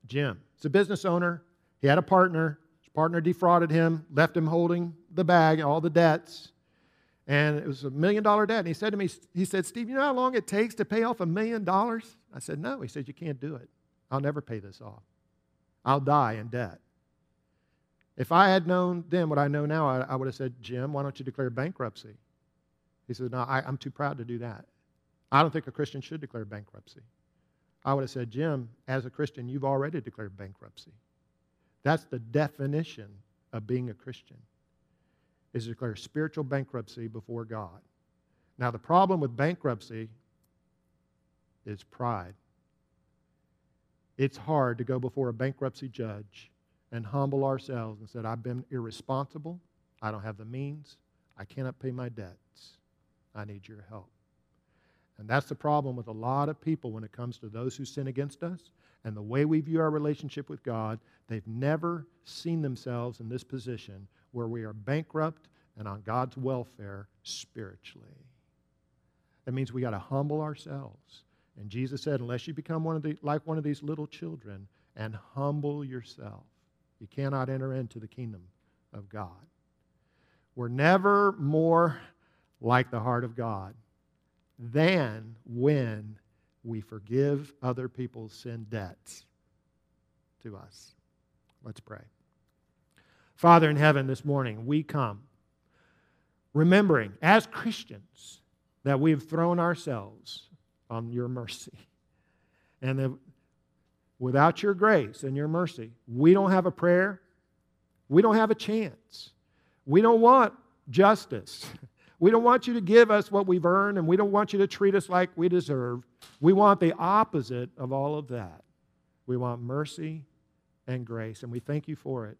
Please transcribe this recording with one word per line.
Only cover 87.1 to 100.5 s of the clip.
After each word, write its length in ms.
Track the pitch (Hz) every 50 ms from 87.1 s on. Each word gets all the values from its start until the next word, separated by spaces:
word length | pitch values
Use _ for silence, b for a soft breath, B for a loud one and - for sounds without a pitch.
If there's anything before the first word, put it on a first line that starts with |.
| 117 131 139 143 143 139 147 143 - _
other 260 | - 123 127 123 127
people's 460 | 123 _ - 127 120 _ 117 113 107 -
sin 320 | - - 123 117 113 110 104
debts 560 | 113 110 98 90 87 _ _ - - - _ _ _ _ _ _ _ _ _ _ _ _ _ _ _ _ _ _ _ _ _ _ _ _ _
to 140 | 117 104
us. 380 | 98 95 95 _ - - - _ _ _ _ _ _ _ _ _ _ _ _ _ _ _
Let's 160 | 117 107 -
pray. 240 | - - 110 101 - _ _ _ _ _ _ _ _ _ _ _ _ _ _ _ _ _ _ b b b b b b b b
Father 340 | b - 170 170 170 160 151
in 80 | 151
heaven, 280 | 143 151 156 147 139 135
this 200 | 135 131 - -
morning 400 | 147 143 139 131 120 107 107 113
we 180 | 123 147 156 156
come 380 | - - 151 131 113 104 101 120 _ _ _ _ _ _ _ _ _ _ _ _ _ _ _ _ _ _ _ _ _ _ _ _ _ _
remembering 600 | 147 156 170 180 202 208 190 160 131 110 98 98 -
as 260 | - 165 202 220 214
Christians 960 | - - - - 233 214 - - _ - 101 - _ _ _ - - - _ _ _ _ _ _ _ _ _ _
that 160 | 135 139 131
we've 240 | 143 160 156 143 -
thrown 360 | - 160 165 165 170 175 175
ourselves 920 | 170 170 175 - - 156 131 110 98 104 107 - _ - - - - _